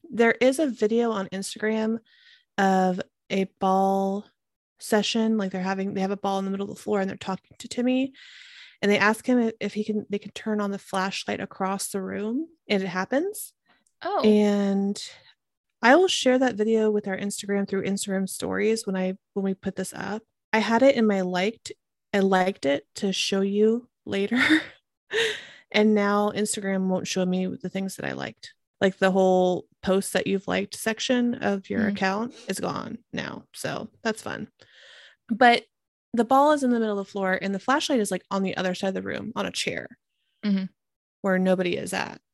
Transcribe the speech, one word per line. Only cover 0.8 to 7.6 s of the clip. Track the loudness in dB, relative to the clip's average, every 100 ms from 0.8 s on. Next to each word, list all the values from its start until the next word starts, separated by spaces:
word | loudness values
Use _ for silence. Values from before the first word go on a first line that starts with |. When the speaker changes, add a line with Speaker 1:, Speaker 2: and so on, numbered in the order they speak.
| 2 2 2
Speaker 1:
on | -2 -4
Instagram | -6 -8 -4 -2 0 -2 -4 _ _ _ _ _ 2
of | 4 4 4 0 -6 _ _
a | -2 -2 _
ball | 2 4 2 2 0 -4 -8 _ _ _ _ _
session. | 0 0 2 0 0 0
Like, | -2
they're | -2
having, | -2 -2 -2
they | -2
have | -2
a | -2
ball | -2 -2
in |
the | -2
middle | -4 -6
of |
the | -8
floor | -2 -2
and | -2
they're | -6
talking | -8 -8 _
to | -20